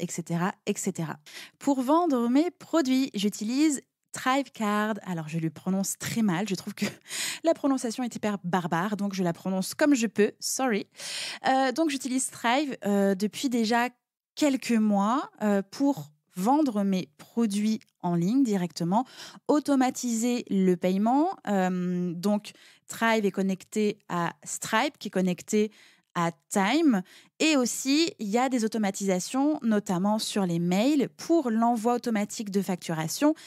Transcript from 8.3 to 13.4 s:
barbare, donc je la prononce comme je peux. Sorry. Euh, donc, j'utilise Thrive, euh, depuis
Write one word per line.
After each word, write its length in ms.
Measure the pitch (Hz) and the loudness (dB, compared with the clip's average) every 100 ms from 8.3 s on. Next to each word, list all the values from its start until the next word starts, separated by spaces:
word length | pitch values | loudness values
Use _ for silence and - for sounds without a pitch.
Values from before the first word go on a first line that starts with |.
| 202 | -4
barbare, 540 | 175 185 165 165 202 202 | -2 -2 0 -2 -2 -2
donc 180 | 202 | -4
je 80 | 190 | -2
la 100 | 175 | -2
prononce 420 | 165 190 190 185 | -2 -4 -4 -4
comme 200 | - 302 | 0 2
je 140 | 269 220 | 2 2
peux. 240 | - 202 - | 2 0 0
Sorry. 480 | - - 262 208 - - - - - - - | -8 -4 -2 -2 -6 -14 -12 -10 -10 -4 0
Euh, 220 | 262 269 | 2 2
donc, 200 | 247 330 | 0 -2
j'utilise 380 | 277 262 254 - | -2 -4 -4 -4
Thrive, 480 | - 233 254 294 - 202 | -4 0 0 -2 -4 0
euh, 280 | 202 196 | 2 2
depuis 360 | 190 208 - | 0 -4 -4